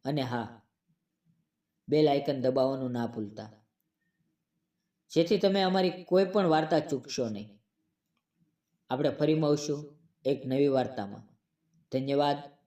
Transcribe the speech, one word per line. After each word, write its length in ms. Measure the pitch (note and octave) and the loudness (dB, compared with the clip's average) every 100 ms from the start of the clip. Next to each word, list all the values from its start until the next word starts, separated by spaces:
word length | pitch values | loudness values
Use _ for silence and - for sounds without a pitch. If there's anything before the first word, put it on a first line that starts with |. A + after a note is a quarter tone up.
અને 180 | C3+ C#3+ | -2 -4
હા, 400 | B2+ A#2+ A2+ A2+ _ _ _ _ _ _ _ _ _ _ _ _ - | -2 -4 -6 -12 _ _ _ _ _ _ _ _ _ _ _ _ -2
બેલ 220 | D3+ D#3 | 4 4
આઇકન 300 | C#3+ C#3+ C3+ | 2 -2 0
દબાવવાનું 520 | B2+ C3 C3 C3+ C3 | 0 2 0 0 -4
ના 140 | B2 A#2 | -4 -6
ભૂલતા, 460 | A#2 G2+ G#2+ G#2+ G#2+ _ _ _ _ _ _ _ _ _ _ _ _ _ _ _ | -6 -10 -10 -16 -18 _ _ _ _ _ _ _ _ _ _ _ _ _ _ _
જેથી 280 | D#3 E3+ G3+ | 0 2 4
તમે 240 | G3 G3 | 4 4
અમારી 280 | F#3 F#3+ F#3 | 2 2 0
કોઈ 340 | F3 - F3+ | -2 0 2
પણ 220 | F#3+ G#3 F3+ | 4 2 4
વાર્તા 320 | D#3 D#3+ D#3+ | 2 4 0
ચૂકશો 500 | D3+ C3+ - - A#2 | 0 -6 -6 -6 -6
નહીં. 300 | G#2 G#2+ - _ _ _ _ _ _ _ _ _ _ _ _ _ | -6 -12 -20 _ _ _ _ _ _ _ _ _ _ _ _ _
આપણે 200 | B2+ D3 | -2 -2
ફરી 240 | - D3+ | 0 0
મળશું 640 | D#3 D3+ D3 - C#3+ D3 - _ _ | 2 2 0 -2 -6 -8 -20 _ _
એક 220 | C3 C3 B2 | -4 -4 -2
નવી 220 | C3 C#3+ | 2 2
વાર્તામાં. 600 | C3+ B2 B2+ G2 G#2 - _ _ _ _ _ _ | 2 -2 -6 -10 -12 -18 _ _ _ _ _ _
ધન્યવાદ. 440 | C3 C3+ C#3 D3 C#3+ C#3+ _ | -6 0 2 2 0 -6 _